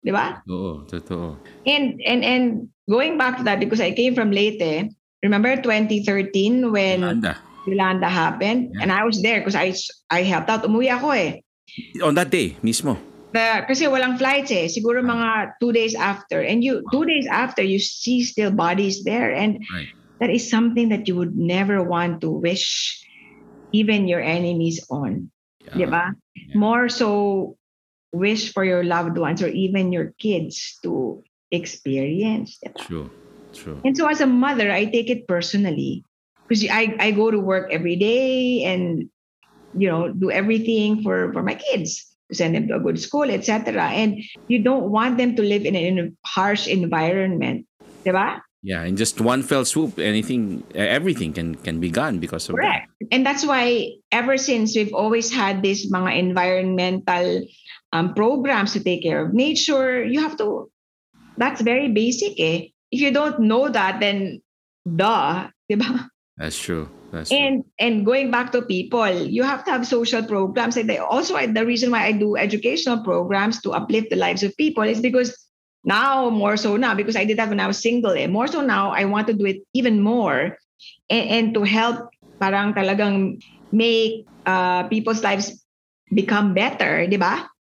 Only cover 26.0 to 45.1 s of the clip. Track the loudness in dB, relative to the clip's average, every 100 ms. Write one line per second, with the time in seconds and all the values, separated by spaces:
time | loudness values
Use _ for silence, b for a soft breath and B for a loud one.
26 | -2 -6 _ -20 -4 0 2 2 0 0
27 | 0 2 0 0 -4 -10 _ _ _ _
28 | _ -2 0 0 -2 -2 0 2 2 0
29 | 0 -2 -2 0 -2 0 0 2 0 0
30 | -4 -4 -2 -2 -2 -10 -12 -10 -6 -4
31 | -4 -6 _ _ _ -6 -6 -10 -4 -2
32 | -2 -2 -2 -2 -6 -14 -18 -16 -10 -10
33 | -10 -16 -20 -20 -20 -18 -14 -4 -2 0
34 | 0 2 4 4 2 2 2 2 0 0
35 | -2 -4 -2 -2 0 0 0 0 -4 -6
36 | -10 _ _ _ _ 0 2 2 0 0
37 | 0 4 2 2 2 0 0 -4 -2 0
38 | 2 2 2 2 2 0 0 0 -2 -2
39 | -6 _ _ _ _ -20 -12 0 0 2
40 | -2 0 0 0 2 2 2 2 2 0
41 | 0 0 0 -2 -4 -4 -2 -2 -2 -8
42 | -12 _ _ -2 0 0 0 0 0 -2
43 | -2 -2 0 -2 -2 -2 -2 -2 -2 0
44 | 0 -2 B -18 -2 2 4 2 2 0
45 | 2